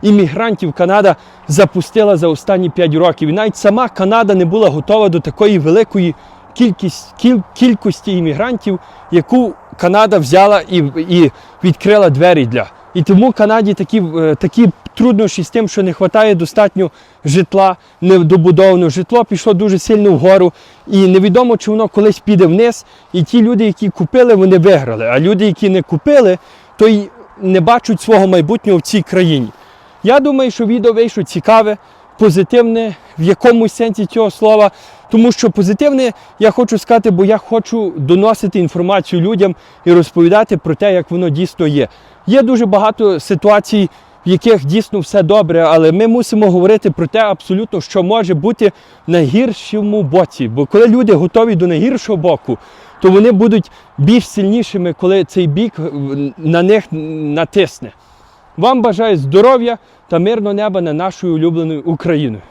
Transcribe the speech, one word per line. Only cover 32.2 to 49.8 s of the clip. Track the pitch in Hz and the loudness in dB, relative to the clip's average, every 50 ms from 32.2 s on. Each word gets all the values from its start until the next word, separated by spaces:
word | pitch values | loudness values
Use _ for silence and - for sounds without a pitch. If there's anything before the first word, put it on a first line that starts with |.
| 214 214 151 185 190 - - 240 233 233 226 226 226 220 170 - _ - - - | 0 2 2 2 0 2 2 0 2 2 0 -2 -4 -6 -8 -12 _ -20 -8 -4
в | 160 | -2
якомусь | 175 202 - - 247 240 233 226 214 - | -2 -2 2 2 2 2 2 0 -2 -2
сенсі | - 233 226 202 - 208 | -4 -4 -4 -2 -4 -6
цього | 175 - 226 220 202 | -4 -2 -2 -2 -2
слова. | - - 220 214 220 214 208 196 - - - - - - _ _ | -2 0 0 2 4 4 2 0 0 -6 -20 -20 -20 -20 _ _
Тому | - 220 226 247 | 0 2 2 2
що | 233 - - 220 | 0 0 -2 -2
позитивне | - - 196 180 214 - 294 294 285 262 262 240 - _ _ _ _ _ | 0 0 -2 -2 0 0 0 0 0 0 -2 -4 -4 _ _ _ _ _
я | 208 220 | 0 0
хочу | 202 - 247 - 233 | 2 0 -2 -2 -2
сказати, | 208 - - 233 233 196 226 | -6 0 0 0 0 2 0
бо | 185 175 196 | 0 0 2
я | 196 220 | 0 0
хочу | 208 - - 226 233 220 - 233 226 214 185 - | -2 -2 -4 -4 -4 -4 -4 -6 -4 -4 -6 -6
доносити | 160 139 131 175 185 202 220 220 - - 196 - 208 | -8 -2 0 0 2 2 0 0 -2 -4 -4 -2 -2
інформацію | 180 160 - 175 175 180 202 196 170 - - 175 | -2 -2 -4 -4 -4 -2 -2 -2 -2 -4 -4 -2
людям | 160 196 226 180 196 190 180 - _ _ _ _ _ | -2 -2 0 0 0 -2 -2 -6 _ _ _ _ _
і | 175 175 | 2 2
розповідати | 175 165 - _ 175 170 170 185 208 220 - 208 | 2 2 0 _ 0 2 2 2 2 0 0 -2
про | 160 _ 160 156 | -6 _ -6 -4
те, | - 202 208 190 | -2 0 0 0
як | 180 160 _ | 0 -2 _
воно | 170 175 180 170 | -6 -4 -4 -4
дійсно | 143 151 185 170 - - 175 | -2 -4 -4 -6 -4 -4 -4
є. | 151 143 143 127 - _ _ _ _ _ _ _ | -2 0 -2 -2 -4 _ _ _ _ _ _ _
Є | - 208 269 | 0 2 2
дуже | 262 226 262 220 233 | 2 2 0 0 0
багато | 190 190 202 202 214 220 - 226 202 185 156 | 0 0 0 0 0 -2 0 0 0 0 -2
ситуацій, | - - 202 160 - 208 208 208 202 - - 208 196 170 _ _ _ _ _ _ _ | -4 -4 -6 -2 2 2 2 2 0 -2 -2 -2 -2 -2 _ _ _ _ _ _ _
в | 175 | -2
яких | 185 180 - 226 226 190 135 | -2 0 2 2 2 2 0
дійсно | 143 165 220 208 - - 202 | -2 -2 -4 -4 -4 -6 -8
все | 160 - - 202 185 | -8 -2 -2 0 0
добре, | 156 202 214 196 156 170 165 | 2 2 0 2 2 0 0
але | 165 156 160 160 160 156 | 2 2 2 4 4 2
ми | 160 185 220 | 2 2 0
мусимо | 226 226 247 233 - - 214 214 196 | 0 0 0 -2 -2 0 0 2 2
говорити | 175 180 175 196 220 208 - 202 | 2 2 2 2 2 2 0 -4
про | 151 - 170 | -4 -4 -6
те | 151 - 220 | -4 -2 -2
абсолютно, | 220 208 196 - - - 185 190 220 220 - 180 | -2 -2 -2 -6 -6 -6 -4 -4 -4 -6 -8 -10
що | 139 - - 196 180 | -10 -6 -4 -4 -2
може | 180 214 226 214 170 185 | 0 -2 -2 0 -2 -4
бути | 147 143 220 240 - 226 202 - _ _ _ _ _ _ | -2 -2 -4 -2 0 -2 -2 -2 _ _ _ _ _ _
в | - | -2
найгіршому | 165 175 160 135 131 214 254 262 196 - - - - 214 | 0 0 0 0 0 0 0 0 -4 -8 -12 -8 -6 -6